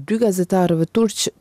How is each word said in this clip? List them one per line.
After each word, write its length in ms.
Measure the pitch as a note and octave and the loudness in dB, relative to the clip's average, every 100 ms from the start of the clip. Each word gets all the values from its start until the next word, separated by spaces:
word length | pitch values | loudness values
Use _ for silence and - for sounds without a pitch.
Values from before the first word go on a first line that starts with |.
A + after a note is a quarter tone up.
dy 160 | C#3 A3 | -2 0
gazetarëve 680 | A3+ F#3 F3 F#3+ F3 E3 E3 | 0 0 0 2 2 2 0
turq 380 | A3 A3 - - - | 0 0 0 -6 -4